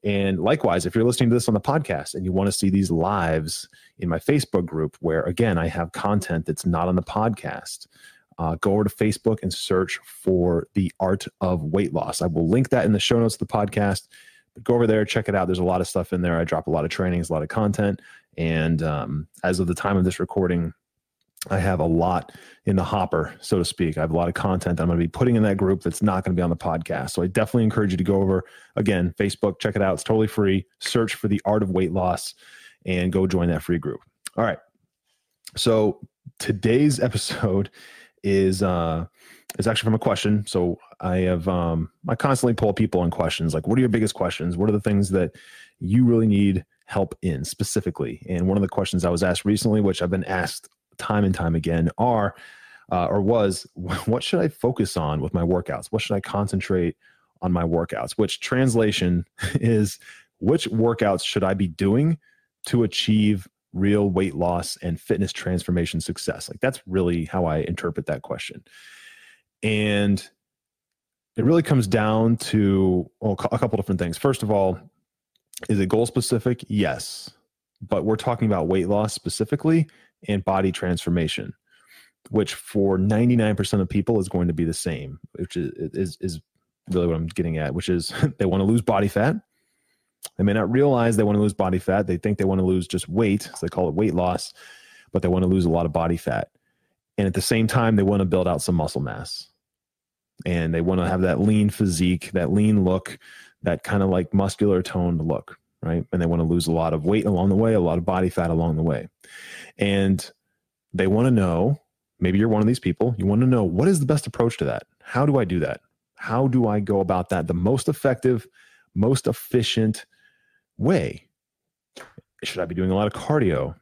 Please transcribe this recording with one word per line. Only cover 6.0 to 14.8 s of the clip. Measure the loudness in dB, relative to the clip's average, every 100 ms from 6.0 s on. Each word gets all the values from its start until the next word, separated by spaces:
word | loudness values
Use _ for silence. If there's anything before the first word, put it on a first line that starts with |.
| 0 0 0 -4 -2
that's | -4 -2
not | 0 0
on | -2
the |
podcast, | -2 -2 -2 -2 -8 -12 -14 -18 -20 _ -20 _ _ -6
uh, | -4 -2
go | 0
over | 2
to | 0
Facebook | 0 0 0 0 0
and | -4
search | -6 -2 0 0 -6
for | -12 -8 0 2 2 0 -2
The | -4 -4 -2
Art | -2 -2 -6 _
of | -2 -2
Weight | -2 -2 0
Loss. | -2 -2 -2
I | -2
will | 0 2
link | 2 4
that | 2 4
in |
the | 2
show | 2 2
notes | 2 -2
of |
the | -4
podcast. | -2 0 0 0 -2 -6 -20 -20 _ _
But | -12
go | -2
over | 2